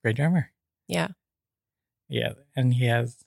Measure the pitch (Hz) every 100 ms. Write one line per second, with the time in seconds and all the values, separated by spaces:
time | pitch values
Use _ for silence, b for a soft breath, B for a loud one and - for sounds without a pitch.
0 | 117 117 151 175 - _ _ _ - 180
1 | 165 - _ _ _ _ _ _ _ _
2 | _ 120 - - _ - 127 123 123 117
3 | 120 -